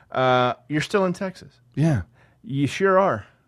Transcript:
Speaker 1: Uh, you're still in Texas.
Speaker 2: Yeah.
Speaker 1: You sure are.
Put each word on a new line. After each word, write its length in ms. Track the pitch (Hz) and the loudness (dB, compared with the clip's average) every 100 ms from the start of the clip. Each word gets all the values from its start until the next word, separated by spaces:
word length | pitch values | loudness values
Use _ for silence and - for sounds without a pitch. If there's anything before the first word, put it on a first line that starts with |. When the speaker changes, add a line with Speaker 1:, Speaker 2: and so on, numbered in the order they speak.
| - | -8
Speaker 1:
Uh, 420 | - 131 127 123 - - | -2 2 2 2 -2 -6
you're 140 | 151 | -4
still 240 | - 208 185 | -2 0 -2
in 80 | |
Texas. 460 | 175 190 - - _ _ - | -4 -8 -10 -20 _ _ -2
Speaker 2:
Yeah. 280 | 160 123 85 _ _ _ | 0 0 -4 _ _ _
Speaker 1:
You 240 | - 139 139 | -8 -4 -2
sure 320 | - 196 190 | 0 2 4
are. 260 | 190 110 - _ | 2 -2 -6 _